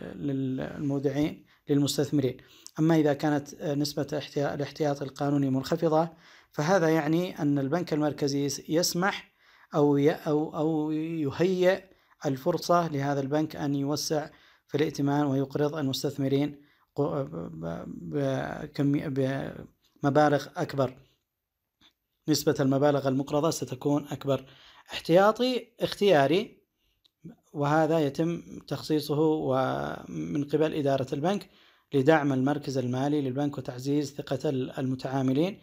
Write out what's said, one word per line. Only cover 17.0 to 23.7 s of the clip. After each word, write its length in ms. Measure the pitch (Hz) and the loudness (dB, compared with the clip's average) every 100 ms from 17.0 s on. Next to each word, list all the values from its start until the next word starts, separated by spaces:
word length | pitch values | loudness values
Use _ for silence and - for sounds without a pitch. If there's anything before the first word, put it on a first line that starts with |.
ب-، 280 | 147 156 139 | -2 -2 -6
ب-، 540 | 165 170 160 165 165 - | -8 -10 -8 -8 -8 -10
بكمي-، 1200 | - 170 147 135 131 147 - 151 - 143 143 160 | -12 -6 -2 -2 -2 -4 -8 -8 -2 0 0 -2
بمبالغ 1400 | 135 131 135 - - - _ _ _ 143 143 147 143 - - | -2 -2 -2 -6 -10 -16 _ _ _ 2 4 4 4 -2 -6
أكبر. 400 | 147 139 127 - - _ _ _ _ _ _ _ _ _ _ _ - | -4 0 -2 -4 -20 _ _ _ _ _ _ _ _ _ _ _ 0
نسبة 260 | 147 160 139 | 2 2 2
المبالغ 480 | 135 135 147 139 135 | 2 4 4 2 0
المقرضة 420 | 131 143 147 156 | -2 0 0 0
ستكون 560 | - 135 | -2 -6